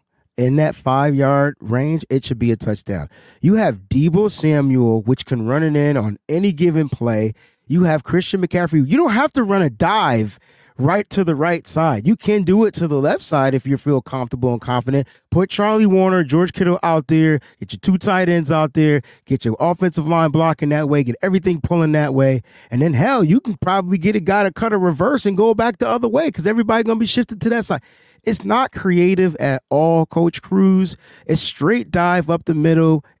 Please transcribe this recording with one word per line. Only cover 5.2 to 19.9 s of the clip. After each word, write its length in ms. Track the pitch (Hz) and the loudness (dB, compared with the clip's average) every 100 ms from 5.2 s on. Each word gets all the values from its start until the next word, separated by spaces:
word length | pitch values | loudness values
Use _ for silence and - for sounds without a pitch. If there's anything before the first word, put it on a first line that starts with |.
| - | -2
can 200 | 123 110 | -4 -2
run 180 | 143 | 0
it 120 | 160 147 | 0 0
in 220 | 147 139 | 0 0
on 200 | 107 101 - | -2 -6 -6
any 240 | 160 202 | -2 0
given 340 | 156 175 160 147 | 0 0 0 -2
play. 460 | - 120 110 110 - _ _ - | -2 -2 0 -2 -6 _ _ -4
You 160 | 165 | 0
have 200 | 180 156 - | 2 0 -2
Christian 360 | 175 180 190 | -2 -2 -4
McCaffrey. 480 | 180 180 170 156 131 | -2 -2 0 0 2
You 80 | 247 | 2
don't 140 | 339 | 2
have 220 | 214 302 | 0 0
to 100 | 277 | -2
run 180 | 202 196 | 0 0
a 80 | 156 | 0
dive 680 | 107 165 214 165 117 107 - _ _ _ - | 0 0 0 0 0 -2 -8 _ _ _ -2
right 320 | 139 202 208 | 0 0 -2
to 160 | - 170 | -2 0
the 100 | 143 | 0
right 320 | 165 170 - | 0 -2 -4
side. 400 | 160 160 110 127 | -2 0 0 0
You 80 | 226 | 0
can 280 | - 208 | 0 0
do 200 | 170 202 | 2 2
it 100 | 214 - | 2 0
to 120 | 165 | -2
the 140 | 143 | 0
left 200 | 143 277 | 0 -2
side 320 | - 147 135 | -2 0 2
if 140 | 131 131 | 0 -2
you 80 | 135 | -2
feel 260 | 151 135 | 0 -2
comfortable 520 | - 131 123 127 123 | -2 -8 -8 -4 -2
and 80 | 117 | -2
confident. 480 | - 123 117 139 - _ _ | -2 -2 0 -2 -2 _ _
Put 200 | 165 190 | -2 0
Charlie 360 | - 208 220 208 | 0 0 2 4
Warner, 380 | 185 190 185 | 4 2 0
George 300 | 143 156 180 | 0 0 0
Kittle 260 | - 175 175 | -2 -2 0
out 260 | 170 160 143 | 0 -2 0
there. 320 | 160 160 151 - - | 2 2 0 -4 -16
Get 140 | - | -14
your 60 | 104 | -6
two 160 | - 180 | -2 0
tight 320 | 208 185 175 | 0 0 2
ends 200 | 170 143 | 0 0
out 260 | 160 156 160 | 0 0 2
there. 260 | 151 147 - - - | 2 2 -2 -12 -6
Get 180 | 131 | -4
your 140 | 117 110 | -2 0
offensive 480 | 165 175 185 | 0 0 -2